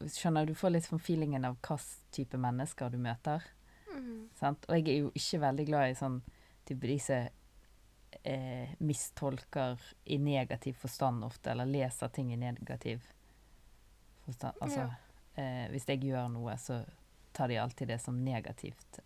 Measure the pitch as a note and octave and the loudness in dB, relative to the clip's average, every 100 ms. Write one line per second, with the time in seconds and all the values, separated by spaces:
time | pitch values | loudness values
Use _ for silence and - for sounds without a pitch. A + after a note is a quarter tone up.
0 | D3+ - F3 D#3 D#3 D#3+ F#3+ E3+ - D#3+ | -8 0 4 4 4 4 4 4 4 0
1 | - E3 D3+ C3+ B2+ B2 - D3+ - - | 2 2 2 2 0 -2 -2 -4 -4 -14
2 | - - C3 B2+ B2 B2 C3 - B2 B2 | -10 -6 -2 0 2 2 -2 -4 -4 0
3 | A#2+ A#2 D#3 D#3 - - - - G#4 D4 | -2 -2 0 -2 -2 -14 -20 -20 -12 -8
4 | B3 A3+ A3+ - C#3 D3 - E3+ D#3 C#3+ | -8 -10 -12 -2 0 0 2 4 6 4
5 | C#3+ - - E3+ C#3+ C#3 D3+ D3 C3 B2 | 2 0 -2 2 4 4 4 6 6 4
6 | C3+ B2+ - - - - - C3 B2 C#3 | -2 -2 -6 -16 -20 -14 -6 -2 0 0
7 | - B2+ A#2+ - - - - - - - | 2 2 0 -6 -20 -20 -20 -20 -20 -20
8 | - - - C3+ C3 B2 B2 - D3+ C#3 | -20 -8 -4 -2 -2 -4 -6 -2 0 0
9 | - - C#3 C3 - D3 B2+ B2 - - | -4 -4 -2 -2 -4 0 0 -2 -8 -12
10 | - C#3+ D3 C#3 C3 C3 C#3 B2+ B2 - | -2 2 4 2 2 -2 -4 -6 -6 0
11 | C3+ A#2+ A2+ - - A#2+ B2+ C#3 B2+ - | 2 2 -2 -4 -2 0 2 2 0 -2
12 | A#2+ - B2+ A#2 B2 A#2+ - B2 A#2+ A2+ | -4 -2 -2 -2 -2 -4 -6 -6 -4 -6
13 | - - - - - - - - - - | -8 -20 -20 -20 -20 -20 -20 -20 -20 -20
14 | - - - A#2+ C3 - - C#4+ C3 A#2+ | -20 -16 -12 -6 -6 -4 -2 0 -2 -4
15 | - - - - C3+ B2+ A#2+ C3+ - C3+ | -14 -20 -12 -6 -4 -2 -2 -2 0 0
16 | C#3 B2+ B2 A#2 A#2 A#2 - A#2+ G#2+ - | 0 0 0 -2 -4 -4 -4 -4 -6 -14
17 | - - - - B2+ A2+ A#2+ - A#2+ A#2 | -20 -20 -8 0 2 2 0 -2 -2 -2
18 | - B2 C3 A#2+ - - G2 - - - | -2 0 0 0 -4 -8 -10 -10 -16 -18